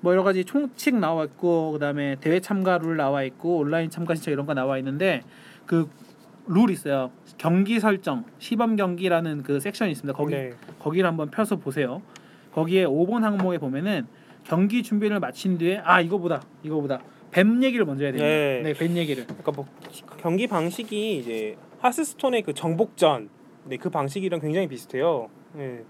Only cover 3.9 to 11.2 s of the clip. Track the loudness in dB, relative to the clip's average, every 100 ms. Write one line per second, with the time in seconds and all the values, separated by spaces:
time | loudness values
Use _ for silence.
3.9 | -4 -2 -2 -2 -4 -2 -2 -2 -2 -4
4.9 | 0 0 0 -4 -20 -20 -20 -2 0 0
5.9 | -6 -20 -20 -20 -20 0 4 4 2 -2
6.9 | -2 -2 -8 -20 -6 2 2 4 2 2
7.9 | 2 0 -4 -6 -14 -6 0 2 2 0
8.9 | 0 2 2 0 -6 -2 -2 -2 -2 -2
9.9 | -2 -6 -4 -2 -2 -6 -12 -20 -8 -4
10.9 | 0 0 0